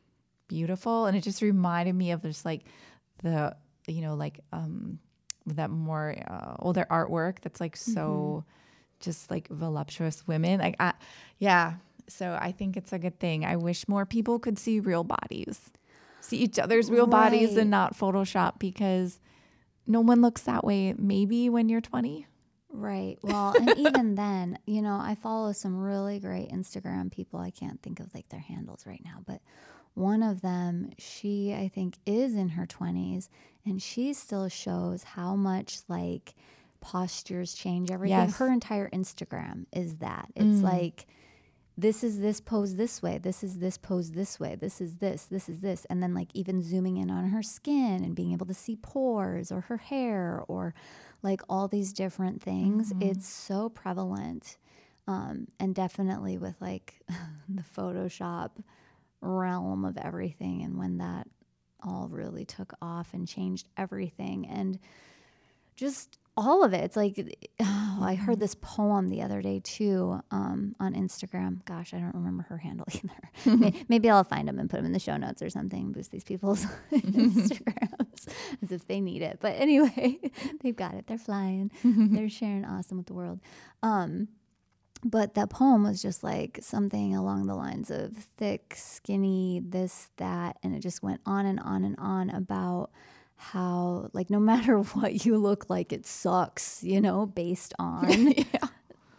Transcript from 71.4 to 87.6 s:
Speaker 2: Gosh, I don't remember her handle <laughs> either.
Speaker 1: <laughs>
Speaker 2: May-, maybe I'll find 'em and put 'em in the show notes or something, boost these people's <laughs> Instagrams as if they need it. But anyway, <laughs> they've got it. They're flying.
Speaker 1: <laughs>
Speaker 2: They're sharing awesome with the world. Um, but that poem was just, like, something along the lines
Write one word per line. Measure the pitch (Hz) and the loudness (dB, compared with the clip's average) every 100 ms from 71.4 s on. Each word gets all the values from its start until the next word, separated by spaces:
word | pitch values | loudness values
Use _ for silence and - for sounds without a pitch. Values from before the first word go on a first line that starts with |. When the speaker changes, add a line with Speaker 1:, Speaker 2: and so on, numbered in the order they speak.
| 185 185 - | -4 -6 -8
Speaker 2:
Gosh, | 170 170 | -12 -10
I | 180 | -8
don't | 175 | -6
remember | 180 175 180 | -4 -4 -4
her | 170 165 | -8 -10
handle | 165 175 - | -10 -10 -8
<laughs> | |
either. | - 180 - - - 254 220 | -8 -10 -12 -20 0 6 8
Speaker 1:
<laughs> | |
Speaker 2:
May-, | 214 - - | 8 4 4
maybe | 233 226 | 6 8
I'll | 202 | 8
find | 185 143 147 | 6 0 -2
'em | 135 | -4
and | - | -4
put | 139 | -2
'em | 165 | -2
in | |
the | 185 | -2
show | - 147 | -2 -4
notes | 135 - | -6 -6
or | 160 | -8
something, | - 190 185 - | -6 -6 -6 -6
boost | - - | -8 -10
these | 190 | -14
people's | - 190 196 202 202 - | -10 -4 0 0 -2 -6
<laughs> | - | 0
Instagrams | 294 190 208 226 202 196 - - - 214 - 247 - - - - 262 | 0 4 6 6 6 4 0 -4 -2 -4 -2 -6 -6 -14 -12 -12 -8
as | 190 | -6
if | 180 - | -6 -4
they | 196 | -4
need | 190 156 | -2 -4
it. | 156 - | -6 -2
But | 214 - | -2 2
anyway, | 285 285 277 - 254 285 285 - | 6 8 8 6 0 0 -6 -6
<laughs> | 269 302 | -8 -4
they've | 247 226 | -4 -4
got | 180 | -6
it. | 190 - | -8 -8
They're | 226 | -8
flying. | 226 202 190 190 196 - | -4 -2 -2 0 -2 2
Speaker 1:
<laughs> | |
Speaker 2:
They're | 240 214 214 214 214 | 6 8 6 4 0
sharing | - 208 196 | -2 -2 -2
awesome | - 190 180 185 | -4 -6 -6 -8
with | 175 | -8
the | |
world. | 180 175 180 - - - - | -8 -8 -10 -14 -20 -20 -4
Um, | 226 208 175 175 214 - _ _ _ _ _ - | 0 2 0 -4 -6 -8 _ _ _ _ _ -6
but | 233 220 208 | 2 2 2
that | 202 208 | 0 0
poem | - 269 226 | 6 8 8
was | 208 196 | 6 2
just, | 208 175 | -4 -4
like, | - - 151 - | -4 -4 -4 -8
something | - 208 202 208 - 190 | -6 -2 0 0 0 0
along | 190 98 196 | 0 -2 -2
the | |
lines | - | -4